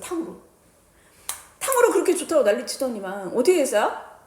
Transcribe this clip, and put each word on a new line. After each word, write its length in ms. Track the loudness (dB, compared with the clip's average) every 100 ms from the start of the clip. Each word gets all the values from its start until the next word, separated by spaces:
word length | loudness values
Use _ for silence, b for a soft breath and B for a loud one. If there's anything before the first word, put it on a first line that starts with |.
탕후루. 340 | -8 -8 -8 -12 -20 _ _ _ _ B B B B B B -10
탕후루 320 | 0 4 4
그렇게 220 | 4 2 0
좋다고 260 | 0 2
난리 240 | 2 0 -4
치더니만 640 | -6 -6 -6 -8 -10 -4
어떻게 260 | 0 2
됐어요? 380 | 4 2 0 0 -4 -14 -20